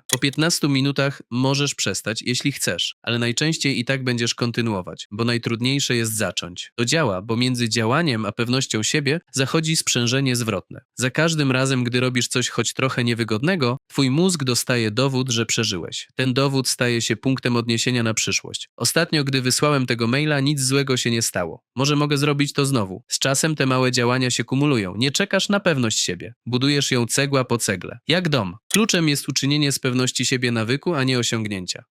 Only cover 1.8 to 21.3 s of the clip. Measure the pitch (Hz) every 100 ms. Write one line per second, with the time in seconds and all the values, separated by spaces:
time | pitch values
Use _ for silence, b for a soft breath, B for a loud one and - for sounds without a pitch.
1.8 | 107 95 - 113 - 123 143 - - 87
2.8 | - - - 117 120 120 151 165 143 117
3.8 | 123 135 127 120 117 - 120 117 117 98
4.8 | 87 - - 104 117 117 117 113 123 139
5.8 | - 120 113 107 95 - 85 90 - -
6.8 | 120 160 139 92 110 113 127 123 120 120
7.8 | 110 139 170 113 104 - 120 131 - 110
8.8 | 104 156 139 160 - 131 131 165 160 160
9.8 | - 131 120 131 135 120 117 98 - -
10.8 | - - 123 139 165 156 139 127 135 131
11.8 | 120 123 127 123 - 131 120 - 113 -
12.8 | 131 131 120 113 113 107 147 190 123 127
13.8 | - - 135 139 190 170 131 120 - 123
14.8 | 110 107 135 127 127 117 110 - 107 92
15.8 | - - - - 131 123 139 135 127 -
16.8 | 123 117 - 113 131 131 127 120 117 113
17.8 | - 123 113 110 - 95 - - - -
18.8 | 120 165 170 156 139 135 127 - 147 143
19.8 | 127 117 117 131 151 143 135 147 131 139
20.8 | 139 127 120 113 107